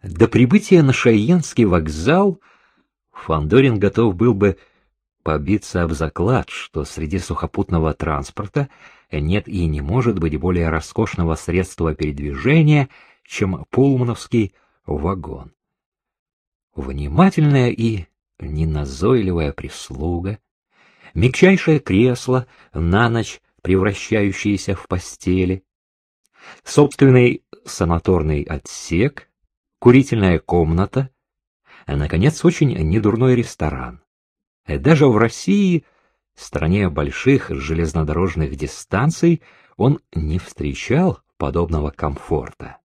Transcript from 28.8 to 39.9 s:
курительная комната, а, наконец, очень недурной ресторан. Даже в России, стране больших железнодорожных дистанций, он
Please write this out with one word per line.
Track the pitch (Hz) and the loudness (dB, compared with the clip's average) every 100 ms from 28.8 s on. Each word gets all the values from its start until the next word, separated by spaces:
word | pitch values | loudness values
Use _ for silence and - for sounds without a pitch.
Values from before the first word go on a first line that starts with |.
| - 82 135 - _ _ _ _ _ _ | -4 0 0 -4 _ _ _ _ _ _
курительная | 120 127 131 113 98 82 | 6 6 4 2 2 2
комната, | - 90 80 85 101 131 135 _ _ _ _ _ _ - - | 0 0 2 0 0 -4 -6 _ _ _ _ _ _ -20 -6
а, | 71 | -4
наконец, | 76 85 127 - 170 | -2 2 2 2 0
очень | 180 143 | 2 0
недурной | 110 80 107 107 113 127 123 | 0 0 2 2 2 2 2
ресторан. | 113 - 76 - - - _ _ _ _ _ _ - | -2 -4 -6 -6 -12 -16 _ _ _ _ _ _ -8
Даже | 73 98 160 143 | -2 2 4 4
в | 107 | 4
России, | 117 - - 202 196 165 _ _ _ _ _ _ | 0 -2 -2 2 2 0 _ _ _ _ _ _
стране | - 76 78 98 92 | -10 -4 0 0 0
больших | 71 73 - 131 135 - | -2 -4 -2 2 2 0
железнодорожных | 69 71 80 82 80 76 78 92 82 73 69 | -8 -4 -2 -2 -2 -2 -2 -2 -2 -4 -4
дистанций, | 71 - - 95 147 - 170 165 _ _ _ - | -10 -10 -4 0 0 2 0 0 _ _ _ -2
он | 117 | 0